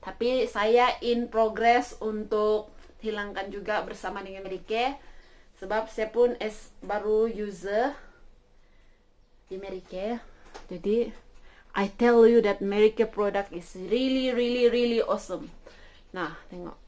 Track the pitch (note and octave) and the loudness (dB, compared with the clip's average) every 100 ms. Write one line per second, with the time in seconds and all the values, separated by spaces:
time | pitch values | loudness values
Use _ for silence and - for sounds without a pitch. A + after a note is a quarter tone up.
0 | - - A#3 B3+ A#3+ A3 G#3+ A#3+ B3 - | -16 -4 0 2 0 0 4 4 4 0
1 | A#3+ A#3 A#3+ A3 A3 G#3+ A#3 A#3+ C#4 - | -2 -2 0 2 0 4 4 4 2 -8
2 | G#3+ G#3+ G#3 G#3+ G#3+ G#3+ G#3+ - - - | -6 -6 -2 0 2 0 -2 -20 -20 -10
3 | A3 G#3+ G3+ F#3+ G3 G3+ F#3 G#3 - G#3 | -8 -6 -6 -8 -8 -10 -4 -4 -4 -10
4 | F#3 G3 G3 G3 F#3+ F#3 - A3 B3+ C#4 | -10 -10 -12 -12 -10 -12 -6 -2 -2 -4
5 | - - - - - _ F#3+ G#3+ A3 - | -16 -20 -20 -20 -20 _ -6 -4 -4 -6
6 | A3 A3+ A#3+ - G#3+ G#3+ - - F#3+ G#3 | -6 2 2 2 -8 -8 -18 -18 -6 -4
7 | G#3 G#3+ A3+ G#3 G#3 F#3 F#3 G#3 C4 C#4 | 0 0 0 -2 -8 -8 -4 0 0 -4
8 | - _ - - _ _ _ _ - _ | -18 _ -20 -20 _ _ _ _ -20 _
9 | _ _ _ _ _ F#3+ G3 F#3 - F#3 | _ _ _ _ _ -14 -10 -12 -12 -8
10 | G3+ A#3+ - - - - - F#3 G3 A3+ | -6 -6 -10 -20 -20 -20 -14 -6 0 0
11 | A#3 - - - - - - - G3+ - | -2 -8 -20 -20 -20 -20 -8 -4 -4 2
12 | A#3+ A#3+ A3+ A#3 G#3 G3+ G3 G3+ G#3+ G#3+ | 4 8 8 8 4 0 -2 4 4 4
13 | A3+ - G3+ G3 G3+ E3+ E3+ F#3+ F#3 A3+ | -2 0 0 0 -4 -10 -14 -14 -2 0
14 | C4 C4 C4 A#3+ A#3+ B3 A#3+ A#3+ A#3+ A#3 | 2 2 0 0 0 4 4 4 2 2
15 | - G#3 - F3+ - - - - - - | 0 -2 -4 -10 -10 -18 -20 -20 -20 -20
16 | - F#3 D#3+ D#3+ - F3+ F3 - | -14 -8 -8 -8 -16 -14 -14 -16